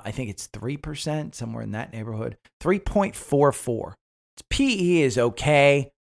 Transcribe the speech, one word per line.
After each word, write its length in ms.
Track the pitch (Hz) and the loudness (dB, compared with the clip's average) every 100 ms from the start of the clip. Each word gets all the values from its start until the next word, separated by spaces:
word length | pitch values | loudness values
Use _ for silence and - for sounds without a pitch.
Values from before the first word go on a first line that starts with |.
I 80 | 104 | -8
think 180 | 107 120 | -8 -8
it's 160 | 101 - | -10 -14
three 300 | 104 110 143 | -10 -8 -8
percent, 580 | 151 147 160 151 151 | -10 -8 -6 -6 -6
somewhere 300 | - 117 113 | -10 -10 -8
in 80 | 107 | -8
that 200 | 107 - | -10 -10
neighborhood. 440 | 113 110 110 117 107 _ _ | -12 -10 -8 -8 -10 _ _
Three 180 | 156 196 | -2 0
point 380 | - 208 190 - | 0 0 0 -4
four 340 | - 143 143 | -2 4 4
four. 460 | - - 113 - - _ _ _ - | 2 -4 -6 -8 -14 _ _ _ -20
Its 80 | - | -6
P 500 | - 277 208 175 175 | 0 2 2 4 4
E 40 | |
is 160 | 139 117 | 4 4
okay. 720 | 120 - 151 147 143 143 131 _ | 0 0 2 6 6 4 0 _